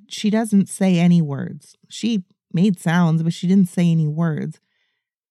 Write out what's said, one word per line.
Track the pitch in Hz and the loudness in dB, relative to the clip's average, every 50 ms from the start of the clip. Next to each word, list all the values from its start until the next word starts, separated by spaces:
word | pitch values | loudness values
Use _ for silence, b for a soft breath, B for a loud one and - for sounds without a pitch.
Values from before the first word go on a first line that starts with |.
| _ - | _ -16
"She | - - - 214 | -10 -6 -4 -2
doesn't | 202 220 233 214 208 196 233 - | 0 -2 0 2 2 2 2 0
say | - - 190 190 180 165 | -2 -2 0 2 2 4
any | 175 175 175 170 | 4 4 4 2
words." | 156 143 139 131 120 - - 143 - _ _ _ _ _ | 2 -2 -6 -8 -10 -10 -12 -16 -20 _ _ _ _ _
She | - - - 226 233 196 - _ _ _ _ _ | -10 -6 -4 -4 -4 -4 -6 _ _ _ _ _
made | - 165 190 220 175 - | -2 0 2 2 0 0
sounds, | - 165 165 180 175 160 160 160 160 | -2 0 2 2 2 2 2 0 -2
but | 170 | -2
she | 170 - - 170 | -4 -2 0 2
didn't | 190 202 185 175 | 2 2 2 2
say | - 185 175 170 | 0 0 0 2
any | 165 160 156 | 2 0 0
words. | 151 151 160 170 165 151 139 135 156 - _ _ _ _ _ _ _ _ _ _ _ _ _ _ _ | -2 -2 -2 -4 -4 -4 -6 -8 -10 -12 _ _ _ _ _ _ _ _ _ _ _ _ _ _ _